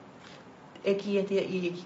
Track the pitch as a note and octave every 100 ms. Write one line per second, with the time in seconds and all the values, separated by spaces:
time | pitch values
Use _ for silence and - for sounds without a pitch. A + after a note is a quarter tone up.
0 | - - - - - - - - G3 G3
1 | G#3 G3 F#3 G3 - F#3 F3 F3